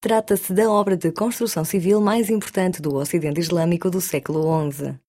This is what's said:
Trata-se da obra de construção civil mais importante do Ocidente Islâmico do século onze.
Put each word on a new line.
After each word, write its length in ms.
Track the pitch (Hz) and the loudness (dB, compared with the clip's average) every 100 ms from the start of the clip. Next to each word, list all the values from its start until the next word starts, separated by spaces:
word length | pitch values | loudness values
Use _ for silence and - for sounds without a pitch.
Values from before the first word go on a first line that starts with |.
Trata-se 520 | 214 220 220 196 - | 2 0 2 -2 0
da 180 | 190 220 | 2 4
obra 260 | 208 208 185 | 4 2 2
de 140 | 165 | 0
construção 540 | 165 220 240 233 - | 0 -2 -2 -4 -2
civil 360 | 160 170 175 208 | -2 0 2 4
mais 300 | 208 226 208 | 4 2 2
importante 500 | 220 - - 185 180 | 0 -2 0 0 0
do 140 | 151 | -2
Ocidente 460 | 135 143 175 151 147 | -2 -2 -2 -2 -2
Islâmico 500 | 160 170 165 170 185 | 0 0 2 0 0
do 100 | 180 | -2
século 460 | 180 147 - 156 156 | -2 -4 -2 -2 0
onze. 520 | 160 151 139 143 135 | 0 -2 -4 -8 -8